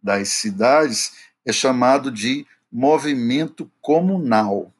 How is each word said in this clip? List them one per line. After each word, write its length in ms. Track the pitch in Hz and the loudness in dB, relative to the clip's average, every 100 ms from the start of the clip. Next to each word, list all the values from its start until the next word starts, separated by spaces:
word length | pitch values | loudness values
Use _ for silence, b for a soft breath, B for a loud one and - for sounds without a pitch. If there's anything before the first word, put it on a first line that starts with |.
das 280 | 101 101 98 | -2 -2 -2
cidades 840 | - 110 98 117 143 156 107 - B B B | -4 -6 0 4 4 2 -2 -8 B B B
é 80 | - | -6
chamado 600 | 110 135 127 123 135 131 | -2 0 2 4 2 0
de 340 | 113 113 139 143 b _ | -6 -6 -6 -8 b _
movimento 1000 | 117 135 156 147 139 120 131 160 - - _ | -2 2 2 0 -2 0 0 -2 -8 -16 _
comunal. 880 | - 156 185 190 147 110 104 101 - | 0 2 2 -2 0 0 2 -2 -6